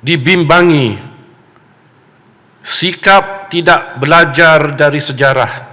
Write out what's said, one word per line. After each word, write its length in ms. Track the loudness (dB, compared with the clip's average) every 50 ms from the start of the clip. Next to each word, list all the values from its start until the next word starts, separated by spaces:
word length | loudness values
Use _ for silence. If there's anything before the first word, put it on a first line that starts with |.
| -2
Dibimbangi, 960 | -2 -2 -2 0 0 0 0 2 2 2 4 4 4 2 2 0 -2 -4 -8 -12 -18 -20 -20 -20 _ _ _ _ _ _ _ _ _ _ _ _ _ _ _ _ _ _ _ _ _ _ _ _ _ _ _
sikap 800 | _ -10 -8 -4 -4 -4 -4 -2 0 2 2 2 2 -2 -14 -16 -14 -8
tidak 480 | -6 -4 0 2 0 0 0 -8 -8 -6
belajar 800 | -2 2 4 2 2 2 2 2 4 4 4 2 2 -2 -2 0
dari 240 | 0 0 0 -2 -6
sejarah 480 | -8 -4 0 0 0 2 0 -2 -4 -6 -14 -16 -20